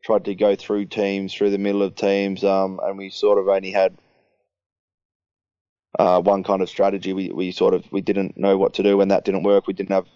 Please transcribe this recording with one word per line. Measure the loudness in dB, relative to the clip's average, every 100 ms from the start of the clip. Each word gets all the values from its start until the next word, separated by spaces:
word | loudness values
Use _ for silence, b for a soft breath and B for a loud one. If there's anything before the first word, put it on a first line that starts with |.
| 0
tried | -2 0
to | 0
go | 2 0
through | -2 -4 -4
teams, | -2 -2 -2 -6
through | -2 -2
the | 0
middle | -2 0
of | -2 -2
teams, | 0 0 -2 -2 0
um, | 2 0 -4
and | -8 -8
we | -12
sort | -2 2 2
of | 2
only | 0 0
had, | 0 0 0 _ _ _ _ _ _ _ _ _ _ _ _ _ _ _ _ _ _ _ 0
uh, | 2 4
one | 4 0
kind | 0 -2
of | -2
strategy. | 0 0 0 -6
We, | -6 -6
we | -4 -6
sort | 0 2
of, | 2 -4
we | -8
didn't | -4 -2 -4 -2
know | 0 2
what | 2 0
to |
do | 2 4
when | 4
that | 2 0
didn't | -2
work. | 2 2 2
We |
didn't | -8 -2 -2
have | -2